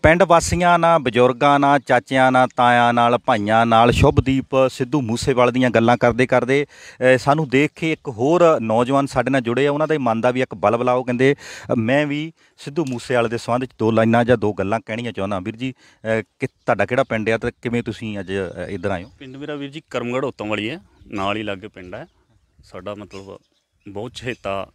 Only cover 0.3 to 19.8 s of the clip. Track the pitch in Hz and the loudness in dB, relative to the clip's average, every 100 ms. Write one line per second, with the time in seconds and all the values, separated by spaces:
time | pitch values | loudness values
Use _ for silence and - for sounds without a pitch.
0.3 | 170 - 170 175 175 165 165 127 117 123 | 2 2 -2 2 2 2 2 0 2 2
1.3 | 123 143 143 143 143 - 123 - 135 131 | 4 2 4 4 2 2 0 2 2 4
2.3 | 127 127 - 123 120 120 120 120 120 - | 4 2 2 4 4 2 2 2 2 0
3.3 | 117 104 113 117 113 120 117 139 143 123 | -2 2 2 4 4 4 4 2 2 0
4.3 | 135 - 131 131 - 127 151 117 117 147 | -4 -2 0 0 -2 -4 -2 -2 -4 -2
5.3 | 123 123 123 127 113 117 120 120 117 127 | 2 2 2 2 4 4 4 2 2 0
6.3 | 127 120 139 143 - - - 127 127 143 | 0 2 -2 -2 -12 -20 -2 2 4 2
7.3 | 135 147 127 147 - 165 156 - 110 135 | 0 2 2 0 -2 -6 -6 -8 -4 0
8.3 | 175 170 151 110 110 123 139 139 135 120 | 4 4 4 2 0 2 0 0 -2 0
9.3 | 135 117 123 143 147 156 156 123 113 123 | 0 0 0 0 0 -2 0 0 0 0
10.3 | 123 127 101 104 117 123 127 123 123 131 | 0 -4 0 0 2 0 -2 -2 2 2
11.3 | 143 - - - 123 110 139 147 147 160 | 2 -8 -16 -4 -2 0 0 0 -6 -8
12.3 | _ _ _ - 143 143 120 - 123 117 | _ _ _ -10 -6 -6 -8 -2 0 0
13.3 | 117 - 120 127 _ 110 110 113 117 120 | -4 -4 -4 -4 _ 0 2 4 4 4
14.3 | 120 107 98 98 110 - 110 120 95 98 | 2 0 -2 -4 -4 -4 -8 -8 -6 -4
15.3 | 98 95 113 131 127 _ _ 110 110 104 | -4 -6 -8 -10 -10 _ _ -2 -2 -4
16.3 | _ 131 _ - 107 101 123 135 113 107 | _ -10 _ -2 0 2 0 0 -2 -2
17.3 | 110 120 - 123 120 117 107 113 101 90 | -2 -4 -6 -4 -4 -4 -8 -10 -10 -6
18.3 | 98 90 87 87 98 98 92 92 _ 135 | -6 -6 -8 -10 -6 -4 -6 -8 _ -20
19.3 | 135 147 147 143 151 | -14 -12 -10 -12 -14